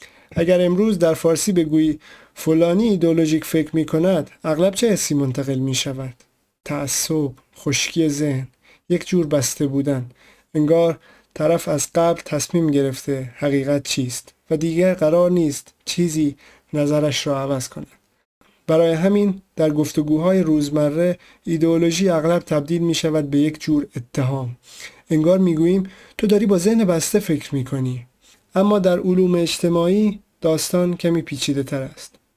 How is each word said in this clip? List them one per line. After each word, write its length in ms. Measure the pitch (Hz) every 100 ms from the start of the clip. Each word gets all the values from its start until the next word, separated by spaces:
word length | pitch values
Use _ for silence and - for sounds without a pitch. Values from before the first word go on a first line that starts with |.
| - _ - -
اگر 260 | 170 180
امروز 380 | 180 180 220 190
در 140 | 165
فارسی 380 | 151 165 160 -
بگویی 480 | 180 156 156 156 151 - - -
فلانی 540 | - - 160 170 175 226
ایدئولوژیک 580 | 196 165 165 160 156 -
فکر 300 | 160 151 160
می‌کند، 560 | 151 160 175 180 135 -
اغلب 300 | 160 156 185
چه 180 | 196 233
حسی 240 | 190 - 147
منتقل 440 | 139 127 139 135
می‌شود؟ 540 | 131 131 147 135 131 120 _ _ _ _ -
تعصب، 640 | 147 143 - - 160 143 - _ -
خشکی 520 | - 139 - - 160
ذهن، 380 | 143 151 131 131 _ _ _ -
یک 180 | 175 -
جور 200 | 180 156
بسته 400 | 147 131 - 147
بودن. 440 | 139 139 135 123 - _ _ _
انگار 460 | 156 151 165 170 156 _ - _
طرف 340 | - 156 165 170
از 200 | 151 - -
قبل 260 | 170 170 -
تصمیم 460 | 170 - 175 165
گرفته 640 | 143 139 131 - 139 131 -
حقیقت 480 | 147 139 135 143
چیست 500 | 139 - 127 - - _ -
و 80 | 160
دیگر 360 | 165 165 185
قرار 380 | 185 156 170 180
نیست 420 | 180 156 131 - _ -
چیزی 500 | - 175 156 151 139 - - _
نظرش 540 | 151 147 151 147 131 -
را 120 | 139
عوض 300 | 135 135 127
کند. 180 | - 151 _ _ _ _ _ _ _ -
برای 260 | 160 165
همین 480 | 160 185 202 202 190 - -
در 140 | 156
گفتگوهای 720 | 147 147 - 151 156 175 190
روزمره 760 | 160 156 147 151 147 151 175 175 - _
ایدئولوژی 680 | - 165 165 165 170 165 190
اغلب 320 | 165 156 175
تبدیل 400 | - 151 143 170
می‌شود 480 | 170 160 160 156 147
به 80 | 143
یک 240 | 151 151
جور 260 | - 151 143 -
اتهام. 600 | 123 - 131 135 123 123 _ - - - -
انگار 280 | 160 156 185
می‌گوییم 520 | 185 156 170 190 190 - - -
تو 100 | 226
داری 180 | 202 214
با 120 | 190
ذهن 260 | 180 226 202
بسته 340 | 165 - 208
فکر 360 | 208 151 - 139
می‌کنی. 500 | 127 139 131 123 120 _ _ _ _ 190
اما 240 | 202 208
در 200 | 185 180
علوم 360 | 185 180 185 175
اجتماعی 840 | 165 - 175 170 170 202 214 - _ _
داستان 560 | 160 160 - 180 180 175
کمی 240 | 175 165
پیچیده 420 | - 135 - 139
تر 180 | 135 143
است. 340 | 135 - - _ _